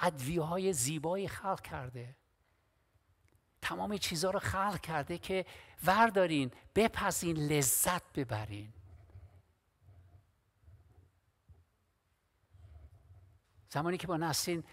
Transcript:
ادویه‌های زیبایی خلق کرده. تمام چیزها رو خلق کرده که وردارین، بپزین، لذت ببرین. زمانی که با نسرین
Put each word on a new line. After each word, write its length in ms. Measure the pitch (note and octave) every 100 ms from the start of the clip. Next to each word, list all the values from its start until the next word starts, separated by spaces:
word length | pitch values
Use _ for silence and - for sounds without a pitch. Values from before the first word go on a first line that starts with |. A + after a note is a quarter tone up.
ادویه‌های 680 | F3+ D3+ B2+ E3+ D#3 F3+ F#3+
زیبایی 560 | D#3+ B2+ D#3 D#3+ F#3+ F#3+
خلق 320 | - G3 F3+
کرده. 560 | - D#3 B2+ B2 B2 C3+ _ _ _ _ _ _ _ _ _ _ _ _ _ _
تمام 340 | - F3 G3 G#3
چیزها 340 | - E3 F#3
رو 80 | F#3+
خلق 420 | - F#3 G3+ F3+
کرده 380 | - D#3+ C3+ F3
که 280 | - F#3+ F3 - - -
وردارین، 680 | D#3+ G3+ A#3 G3 F3 D3+ C3 - -
بپزین، 640 | - A3+ - G3+ - F3 D#3+
لذت 760 | D3 D3+ C3 - F#3+ F3+ -
ببرین. 600 | - B2 G#2+ G#2 G2+ G#2 - - - - - - - _ _ _ _ - - - - _ _ _ _ - - - - - _ _ _ - - _ _ _ _ _ _ _ _ _ - - - - - - - - - _ - -
زمانی 280 | C#3+ E3+ F3
که 80 | E3+
با 100 | D#3+
نسرین 480 | E3 C#3+ - E3+ -